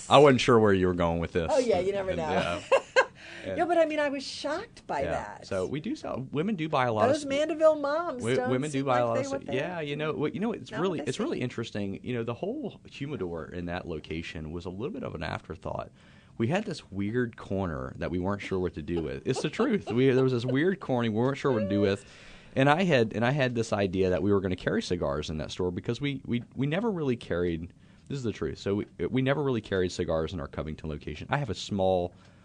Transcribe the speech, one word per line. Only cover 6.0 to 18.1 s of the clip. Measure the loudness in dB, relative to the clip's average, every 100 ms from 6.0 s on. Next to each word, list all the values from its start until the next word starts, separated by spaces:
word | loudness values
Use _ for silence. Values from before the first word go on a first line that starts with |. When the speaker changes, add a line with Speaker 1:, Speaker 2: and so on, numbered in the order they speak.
| -6 -6 -4
Speaker 1:
women | -4 -2 -2
do | -2
buy | 0 2
a |
lot | 4 4
Speaker 2:
Those | 2
Speaker 1:
of | 0
Speaker 2:
Mandeville | -2 0 4 4 4
moms | 0 -2 -2 -4
Speaker 1:
Wi-, | 0 0
Speaker 2:
don't | 2
Speaker 1:
women | 0 0
do | -2
Speaker 2:
seem | 2
Speaker 1:
buy |
Speaker 2:
like | 2
Speaker 1:
a | 2
lot |
Speaker 2:
they | 0 -2
Speaker 1:
of |
Speaker 2:
what | -6
Speaker 1:
stuff. | -4
Speaker 2:
they | -4
Speaker 1:
Yeah, | -4 -6
you | -6 -4
know, | -2
what, | -2 -2
you | -2
know, | -4
it's | -4 -8
Speaker 2:
not | -4
Speaker 1:
really, | -2 -2
Speaker 2:
what | -4
they |
Speaker 1:
it's | -2
really | -2 -2
Speaker 2:
seem. |
Speaker 1:
interesting. | -4 -4 -6 -4 -4 -6
You | -6 -4
know, |
the | -4
whole | -4 -6 -6 -8 -12 -18
humidor | -10 -8 -6 -6 -6 -8
in | -8 -6
that | -6 -6
location | -8 -6 -8 -8 -10 -8
was | -8 -8
a |
little | -8 -8
bit | -8
of | -8
an | -6
afterthought. | -6 -8 -10 -10 -8 -8 -8 -16 -20 -20 -16 -2
We | 0
had | 0
this | -2 -10 -10
weird | -4 -2 0 -2 -6
corner | -6 -2 -2 -4 -6 -6
that | -4